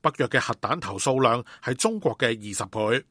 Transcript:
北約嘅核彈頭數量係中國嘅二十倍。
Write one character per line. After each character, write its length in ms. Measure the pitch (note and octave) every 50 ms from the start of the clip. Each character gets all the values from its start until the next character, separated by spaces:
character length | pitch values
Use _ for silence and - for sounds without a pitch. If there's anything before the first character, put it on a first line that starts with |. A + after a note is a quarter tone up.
北 120 | _ D#3+ - -
約 80 | C#3+ A#2+
嘅 100 | - C3
核 160 | - - A2+ -
彈 180 | - - C#3 F3
頭 180 | - G2+ G2+ G2
數 200 | - C#3+ C3 C3
量 260 | C3 A#2+ A#2 B2 A#2+ - - - -
係 100 | - C3
中 240 | B2+ - A3+ A3+ G#3+
國 180 | - D3+ A2
嘅 100 | _ -
二 280 | A#2 A#2 A2 G#2 G#2 G2+
十 100 | - G#2+
倍。 380 | F#2+ - A2 G#2+ G#2+ A#2 C3 C3+ _